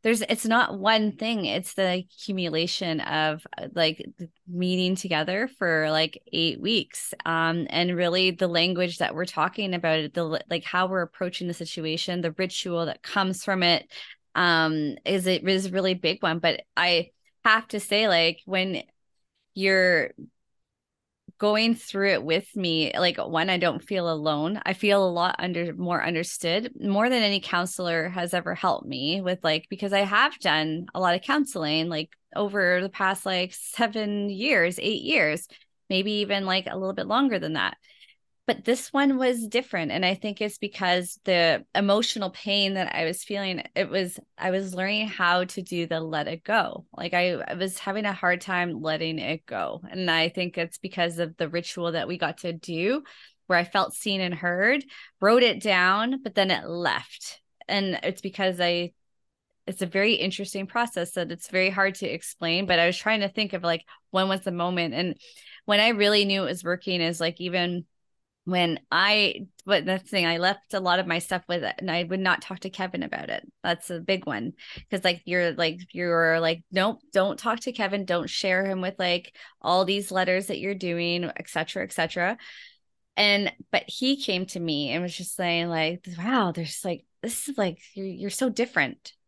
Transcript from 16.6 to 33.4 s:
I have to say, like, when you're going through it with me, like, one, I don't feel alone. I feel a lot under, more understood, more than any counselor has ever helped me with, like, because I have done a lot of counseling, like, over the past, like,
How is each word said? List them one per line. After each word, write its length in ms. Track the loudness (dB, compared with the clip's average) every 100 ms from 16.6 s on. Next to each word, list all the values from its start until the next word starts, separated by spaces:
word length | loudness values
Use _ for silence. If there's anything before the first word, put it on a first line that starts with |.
| -4 0
I 320 | 4 2 0 _ _ _
have 240 | 4 4 2
to 100 | -8
say, 280 | 0 2 6
like, 320 | 6 4 2
when 380 | -2 0 0 -2 -8 _ _ _ _ _ _
you're 560 | 0 4 6 6 4 2 -6 -20 _ _ _ _ _ _ _ _ _ -20 _
going 360 | 2 4 2
through 380 | 0 -2 0 2
it 100 | 2
with 240 | 2 0 0
me, 360 | -4 0 2 0 2
like, 220 | 0 0
one, 280 | -2 0 2
I 120 | 2
don't 240 | 2 0
feel 280 | -4 -2 -2
alone. 480 | 0 0 0 0 -2
I 80 | -4
feel 340 | 0 4 4 4
a 0 |
lot 280 | 2 0 0
under, 340 | -2 -2 -4
more 320 | -4 -2 0
understood, 680 | 0 -2 -4 -4 -2 -2 -2 -4
more 260 | 0 2 4
than 140 | 2
any 180 | 2 0
counselor 680 | 0 -2 -2 -4 -2 -2 -2
has 240 | -4 -2
ever 220 | -2 -2
helped 320 | -2 0 0 -4
me 340 | -4 -2 -2
with, 220 | -2 0
like, 240 | 0 0 -4
because 240 | -6 0
I 60 | 2
have 400 | 4 4 2 2
done 480 | 2 2 2 -2 -4
a 40 | 0
lot 140 | 2
of 80 | 2
counseling, 680 | 2 0 0 -2 0 0 0
like, 200 | -4 -6 _ _
over 460 | -4 -2 2 4 2
the 80 | 0
past, 340 | 0 0 0
like, 300 | -2 -2